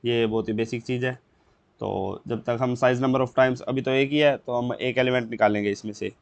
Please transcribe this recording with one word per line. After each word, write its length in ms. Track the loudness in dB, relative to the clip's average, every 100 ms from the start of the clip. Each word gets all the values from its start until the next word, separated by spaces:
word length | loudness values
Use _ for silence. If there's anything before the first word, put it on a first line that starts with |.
ये 220 | 0 2 2
बहुत 240 | 0 -2
ही 40 |
बेसिक 300 | -2 -2 -4
चीज़ 220 | -4 -2 -2
है। 120 | -6 _ _ _ _ _ _
तो 400 | -6 -4 -4 -6 -6
जब 160 | -6
तक 140 | -4 -2
हम 120 | -2 2
size 260 | 2 2
number 160 | 2 2
of 140 | 0
times, 280 | 2 2 2
अभी 200 | -4 -4
तो 100 | 0
एक 180 | 0 2
ही 60 | 4
है, 180 | 4 2
तो 160 | -2
हम 200 | -4 -2
एक 240 | -4 -2 2
एलिमेंट 320 | 2 2 -2
निकालेंगे 400 | 2 4 4 0
इसमें 220 | -2 -6
से। 180 | -8 -10 -10